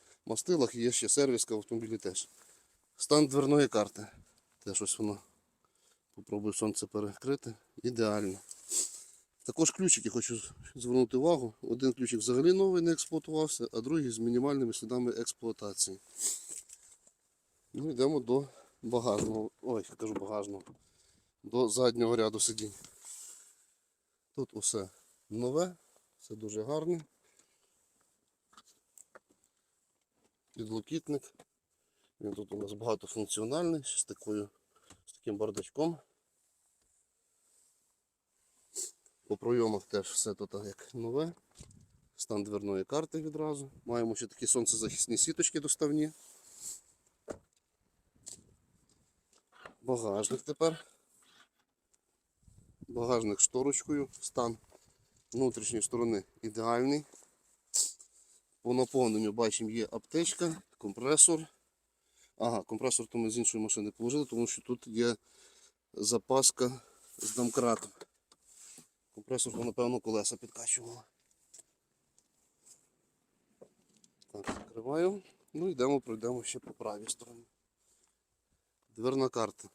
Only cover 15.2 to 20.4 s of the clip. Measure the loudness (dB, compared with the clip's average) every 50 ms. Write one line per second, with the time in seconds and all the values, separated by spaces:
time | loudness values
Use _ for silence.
15.2 | -4 -6 -6 -6 -6 -6 -6 -4 -8 -8 -2 -2 -2 -2 -2 -12 _ -20 -10 -6
16.2 | -4 -4 -4 -6 -10 -14 -16 -16 -16 -18 -20 -20 -20 -20 -20 _ _ -20 _ _
17.2 | _ _ _ _ _ _ _ _ _ _ -10 -8 -6 -4 0 2 2 2 2 0
18.2 | 0 2 2 2 0 -2 -14 -20 -20 _ _ _ -6 -2 -2 0 2 2 2 2
19.2 | 2 0 0 -2 -4 -6 _ _ -4 -2 -2 -2 -4 -6 -10 -8 -6 -6 -4 -6
20.2 | -4 -4 -4 -4